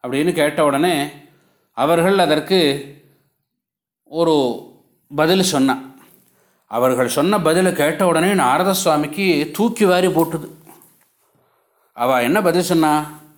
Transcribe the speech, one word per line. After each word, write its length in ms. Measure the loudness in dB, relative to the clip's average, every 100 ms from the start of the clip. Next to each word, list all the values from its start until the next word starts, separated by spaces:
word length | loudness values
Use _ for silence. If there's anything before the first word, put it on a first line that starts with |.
அப்படின்னு 280 | -6 -2 -2
கேட்ட 320 | 0 -2 0
உடனே 460 | 0 0 0 -2 -6 -10 -20 _ _ _ _
அவர்கள் 460 | -4 0 2 2 2
அதற்கு 680 | 2 0 0 0 2 -2 -8 -20 _ _ _ _ _ _ _ _ _ _
ஒரு 680 | _ -2 0 2 0 -4 -14 -20 _ _ _ -2
பதில் 280 | 2 2
சொன்னா. 380 | 2 0 0 -2 -8 -20 -20 _ _ _ _ _ _
அவர்கள் 420 | -2 0 0 0
சொன்ன 300 | 0 0 0
பதிலை 340 | 2 2 0
கேட்ட 320 | 0 -2 0 0
உடனே 280 | 2 0
நாரத 400 | 2 2 2 0
சுவாமிக்கு 760 | 0 0 0 -2 -4 0 0 -2
தூக்கி 320 | -2 -2 2 2
வாரி 220 | 4 2
போட்டுது. 420 | 0 -2 -4 -12 -20 -20 -20 _ _ _ _ _ _ _ _ _ _ _
அவ 280 | -6 0 0
என்ன 200 | 2 0
பதில் 200 | 2 0
சொன்னா 580 | 0 2 2 0 -2 -14 -20